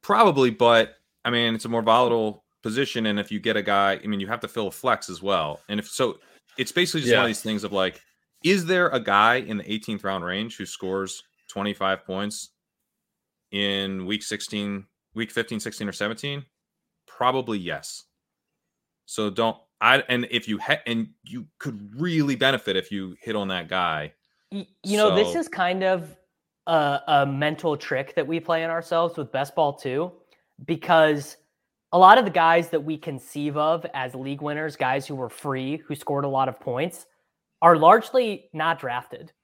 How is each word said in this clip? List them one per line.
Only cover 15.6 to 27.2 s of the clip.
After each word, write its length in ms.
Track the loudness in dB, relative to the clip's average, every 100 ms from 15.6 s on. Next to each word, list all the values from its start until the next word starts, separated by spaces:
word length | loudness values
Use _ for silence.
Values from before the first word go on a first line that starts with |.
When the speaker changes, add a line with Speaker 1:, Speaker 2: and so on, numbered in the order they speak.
| -10 -8 -10
Speaker 1:
or 40 |
seventeen? 520 | -6 -6 -6 -10 -10 -12 _ _ _ _ _ _
Probably 520 | -2 0 0 -2 -4
yes. 460 | -4 -8 -10 -18 _ _ _ _ _ _ _ _ _ _ _
So 240 | -6 -4
don't, 260 | 0 -2 -2 _ _
I, 240 | 4 4 4
and 200 | -2 0
if 160 | -4 -4
you 120 | -6
ha-, 240 | -2 -4 -2
and 220 | -4 -4 _
you 240 | -16 -16 -16 _
could 420 | -12 -10 -14 -6
really 360 | -2 0 0 2
benefit 400 | 2 2 0 -2
if 160 | -2
you 240 | -8 -8 -12
hit 140 | -6
on 140 | -4 -4
that 200 | -6 -4
guy. 440 | -2 0 -2 -6 _ _ _ _
Speaker 3:
Y-, 160 | -14 -14 _
you 120 | -4 2
know, 160 | 4
this 200 | 4 2
Speaker 1:
So 80 | -2
Speaker 3:
is 80 | -6
kind 340 | -2 -2 0
of 340 | 0 -2 -4 -18 _ _ _ _ -2
a, 340 | 2 2 -2 2
a 200 | 2